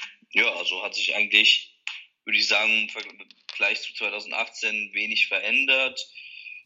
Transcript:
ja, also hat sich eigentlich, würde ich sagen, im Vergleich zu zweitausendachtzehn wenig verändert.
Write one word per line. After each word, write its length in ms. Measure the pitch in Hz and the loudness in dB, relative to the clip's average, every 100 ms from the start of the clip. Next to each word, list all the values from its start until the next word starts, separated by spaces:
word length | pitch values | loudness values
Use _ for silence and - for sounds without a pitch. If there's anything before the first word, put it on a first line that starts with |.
| - - _ | -4 -12 _
ja, 220 | 98 117 | 2 2
also 280 | 87 87 92 | 2 -2 -4
hat 120 | 101 | -4
sich 200 | - - | -2 0
eigentlich, 640 | 104 101 104 110 - - _ - - - _ | 0 4 6 6 4 0 _ -12 -12 -16 _
würde 140 | - 104 | 0 2
ich 100 | - | 4
sagen, 240 | 104 110 | 2 4
im 160 | 110 107 | 2 0
Vergleich 920 | 110 107 - - - - - 101 110 | -6 -12 -16 -20 -20 -14 -2 0 0
zu 120 | - | -6
zweitausendachtzehn 1000 | - 107 104 104 110 113 - 110 107 101 | -6 -4 -4 -4 -4 -4 -4 -4 -4 -4
wenig 340 | 101 107 107 - | -4 -2 0 0
verändert. 760 | 98 104 127 135 131 131 127 - - - - - - | 0 0 2 4 4 2 -2 -10 -14 -18 -16 -16 -18